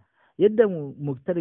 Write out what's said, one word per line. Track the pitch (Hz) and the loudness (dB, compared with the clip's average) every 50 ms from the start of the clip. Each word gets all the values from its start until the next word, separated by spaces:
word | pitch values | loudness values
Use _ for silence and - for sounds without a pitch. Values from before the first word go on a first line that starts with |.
| _ _ _ _ _ _ _ - | _ _ _ _ _ _ _ 2
Yadda | 175 214 214 214 226 208 | 2 2 4 4 2 2
Mu-, | 180 160 147 139 131 - | 0 -4 -8 -10 -10 -8
Muktar | 147 143 135 127 - - 175 170 | -6 -6 -6 -6 -4 -4 -4 -4